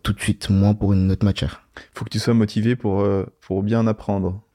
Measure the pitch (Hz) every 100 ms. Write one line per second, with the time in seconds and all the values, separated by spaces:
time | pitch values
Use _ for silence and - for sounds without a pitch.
0 | - 95 - - - 98 101 104 101 98
1 | 95 95 104 90 - - _ - - -
2 | 110 107 120 117 104 110 113 127 104 95
3 | 101 98 - _ - 95 104 113 113 104
4 | - 101 90 95 _